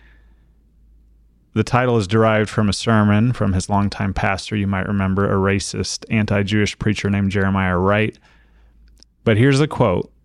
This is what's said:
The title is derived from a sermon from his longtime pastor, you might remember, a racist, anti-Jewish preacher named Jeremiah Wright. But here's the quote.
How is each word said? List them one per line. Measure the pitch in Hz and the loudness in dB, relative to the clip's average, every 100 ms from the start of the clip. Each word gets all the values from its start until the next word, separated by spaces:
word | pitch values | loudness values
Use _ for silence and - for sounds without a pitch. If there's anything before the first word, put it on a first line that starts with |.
| - - _ _ _ _ _ _ _ _ _ _ _ _ _ | -20 -20 _ _ _ _ _ _ _ _ _ _ _ _ _
The | 110 | -4
title | 107 123 127 117 | 0 0 2 0
is | 92 | 0
derived | 110 110 107 107 | 2 2 2 0
from | - 107 | 0 -2
a | |
sermon | 92 - 110 104 104 120 | -2 0 2 4 4 2
from | 120 104 | 0 -2
his | 92 - | -2 0
longtime | 101 101 - 101 | -2 -2 -4 -6
pastor, | 90 101 95 - 107 | -2 -2 -4 -4 -4
you | 98 | -2
might | 95 92 | -2 -2
remember, | 101 95 95 101 | -2 0 0 0
a | 101 | 2
racist, | 98 98 - 101 95 - - | 0 0 -4 -6 -6 -8 -4
anti-Jewish | 110 104 101 98 107 101 - | -2 0 0 0 0 -2 -2
preacher | 110 101 101 | -4 -2 -2
named | 101 98 | 0 0
Jeremiah | 98 98 95 92 90 | 0 0 0 0 0
Wright. | 95 104 110 - _ _ _ _ _ _ - _ _ _ | 2 2 0 -6 _ _ _ _ _ _ -20 _ _ _
But | 113 107 | 0 2
here's | 131 135 | 4 2
the | 151 | 0
quote. | - 117 90 98 _ | 0 0 0 -4 _